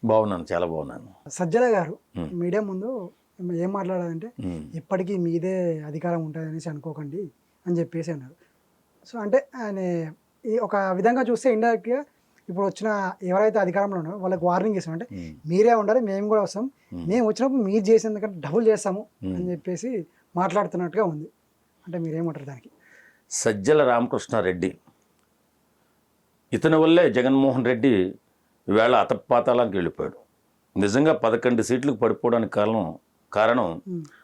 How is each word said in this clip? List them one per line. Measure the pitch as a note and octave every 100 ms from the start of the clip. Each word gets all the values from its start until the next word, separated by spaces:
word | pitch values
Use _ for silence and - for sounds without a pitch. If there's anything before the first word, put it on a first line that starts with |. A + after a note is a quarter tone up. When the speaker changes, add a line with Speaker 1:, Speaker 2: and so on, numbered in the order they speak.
Speaker 1:
బాగున్నాను, | A2+ A2 G#2 F2 -
చాలా | F2 F2
బాగున్నాను. | D#2+ C#2 - - - C#3+
Speaker 2:
సజ్జల | - E3+ A3+
గారు | B3+ G3+ D#3 G#3 _ F#2
Speaker 1:
మ్మ్. | D3
Speaker 2:
మీడియా | F3 F3 G3+
ముందు | G3+ F#3 A3+ B3+ F3+ _ _ - F3+
ఏం | E3+ F#3
మాట్లాడారంటే, | G3 F#3 F#3 E3+ E3 A3+ - F#2
Speaker 1:
మ్మ్. | E3 - D#3+
Speaker 2:
"ఎప్పటికీ | - F#3 F#3 F#3+
మీదే | E3+ E3 F#3 F#3 F3 D#3
అధికారం | D3 D#3 F3 E3+ D#3
ఉంటుందనేసి | D#3+ D#3 D#3+ E3
అనుకోకండి" | D3 D#3+ D3 D3 F3 E3+ _ _ _ F3+
అని | E3+
చెప్పేసి | E3 E3 E3
అన్నారు. | D3 B2+ _ _ _ _ _ _ _ -
So, | A#3
అంటే, | G#3 C4+ - C4
ఆయన | G#3+ F#3+ F3+ E3+ D#3+ - _ _ A#3
ఈ | A3+
ఒక | G#3+ G3+
విధంగా | F#3+ F#3 A3 B3+
చూస్తే, | A#3+ A3+ C4
ఇండైరెక్ట్గా | G#3+ A#3 A3 G#3+ C4+ D4 _ _ _ -
ఇప్పుడు | F3+ G3
వచ్చిన | - G#3+ G#3 F#3 -
ఎవరైతే | F3+ F#3+ G#3+ G#3+
అధికారంలో | F3+ F#3+ G3+ F#3
ఉన్నారో | D#3 E3
వాళ్ళకి | F#3 F3+ F3
వార్నింగ్ | F3+ A3 F#3+
ఇస్తాం. | D#3+
అంటే, | E3 A#3+
Speaker 1:
మ్మ్. | F#2+ D#2+ D2+ D#3
Speaker 2:
"మీరే | F3+ A3+
ఉండాలి, | A3+ G#3 B3+
మేము | G#3+ G3 G#3
కూడా | G#3+
వస్తాం, | F#3 G3 C4+ _ -
Speaker 1:
మ్మ్. | F2+ D#3+
Speaker 2:
మేము | A#3+ G#3+
వచ్చినప్పుడు | G#3+ C4 C4
మీరు | G3 A3
చేసేందుకంటే | G3 A3 A3 G#3 G#3 F3 C#3+
డబుల్ | G3+ A3
చేస్తాము" | G#3+ G3+ G3 - -
Speaker 1:
మ్మ్. | F#3+ F3+
Speaker 2:
అని | F3+
చెప్పేసి | E3+ F#3 F3 B3 A3 D3+ _ _ F3
మాట్లాడుతున్నట్టుగా | F#3+ G3+ F#3 F3+ F3 F#3
ఉంది. | F#3+ D3+ E3+ _ _ _ _ _ F3
అంటే, | E3+
మీరేమంటారు | E3 D#3+ E3+ D3+ C#3
దానికి? | C3 - _ _ - _ _ -
Speaker 1:
సజ్జల | - A2+ G#2 G2+ D3+
రామకృష్ణారెడ్డి, | B2+ A#2+ B2 G#2+ - A2 F#2 F2 F2+ - _ _ _ _ _ _ _ _ _ _ _ _ _ _ _ _ -
ఇతని | A#2 D#3+ D#3
వల్లే | D#3+ E3+ D3+
జగన్మోహన్ | A#2 B2+ C3+ C3+ B2+ A#2+
రెడ్డి | A#2 B2+ G2+ F#2 - _ _ _ _ -
ఈవేళ | G#2 A#2+ A#2+
అతపాతాళానికి | - A#2 - A#2+ B2 A#2+ A#2 F#2+
వెళ్ళిపోయాడు. | E2+ - C#2+ - _ _ _ _ _ F#2
నిజంగా | G2+ A#2+ D#3
పదకొండు | - A2+ A2+ B2 A2+
సీట్లకు | G#2+ B2+ C#3+ A2
పడిపోవడానికి | A2+ G#2 A#2+ A#2 G#2
కారణం, | G#2 G#2 A2+ E2 D#2+ _ _ -
కారణం | G2+ A2 B2 F2+ D#2+ F#3+
Speaker 2:
మ్మ్. | F3 D3 -